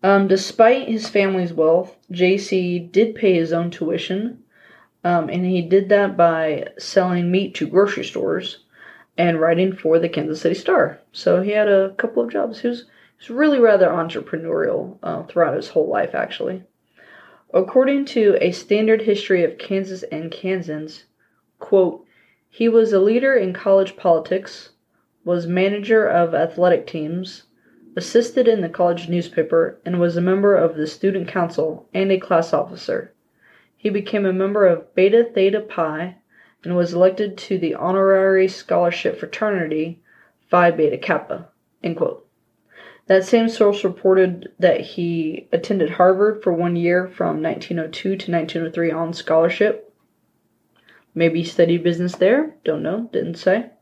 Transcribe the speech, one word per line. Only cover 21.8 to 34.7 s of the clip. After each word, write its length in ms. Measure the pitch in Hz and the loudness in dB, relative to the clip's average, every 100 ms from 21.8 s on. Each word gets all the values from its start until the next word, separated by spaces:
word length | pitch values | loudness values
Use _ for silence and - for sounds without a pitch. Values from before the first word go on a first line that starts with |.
| 180 156 _ _ _ _ _ | 2 -2 _ _ _ _ _
"He 220 | - 226 | -2 2
was 240 | 226 226 | 4 4
a 60 | 202 | 4
leader 340 | 196 233 269 | 4 2 2
in 180 | 262 190 | 2 0
college 460 | 180 - 196 190 - | -4 2 2 2 -2
politics, 720 | 185 165 160 190 190 - - _ _ _ _ _ | 2 2 2 -6 -6 -20 -20 _ _ _ _ _
was 220 | - 175 170 | -4 -4 -2
manager 600 | 180 190 208 202 220 214 | 0 0 -2 2 2 4
of 280 | 175 170 | 2 0
athletic 520 | 160 165 - 180 170 - | 0 -2 2 2 2 -2
teams, 560 | 170 151 175 185 - _ _ _ _ _ - | -10 -8 -8 -10 -16 _ _ _ _ _ -12
assisted 500 | 180 233 233 - 233 | 0 0 2 2 2
in 140 | 220 | 2
the 80 | 170 | -2
college 400 | 170 175 170 170 | 0 0 0 -2
newspaper, 720 | 175 165 - 156 165 165 - | -4 -4 -4 0 2 0 -4
and 140 | - 180 | -6 0
was 180 | 175 170 | 0 0
a 60 | |
member 320 | 180 190 202 | 0 2 4
of 220 | 190 165 156 | 4 2 -2
the 100 | 156 | -8
student 400 | - 196 190 175 | -2 -2 -2 -4
council 640 | 190 170 170 160 156 _ | -4 -4 -2 -4 -6 _
and 200 | 185 196 | -4 0
a 60 | 190 | 0
class 340 | - 170 165 | 2 0 2
officer. 600 | 151 - - - - - _ _ _ _ _ _ _ | -2 -2 -10 -6 -6 -6 _ _ _ _ _ _ _
He 140 | 214 | -4
became 340 | 202 202 214 | -4 -2 -2
a 80 | 196 | 0
member 320 | 185 190 208 | 0 -2 2
of 280 | 196 | 4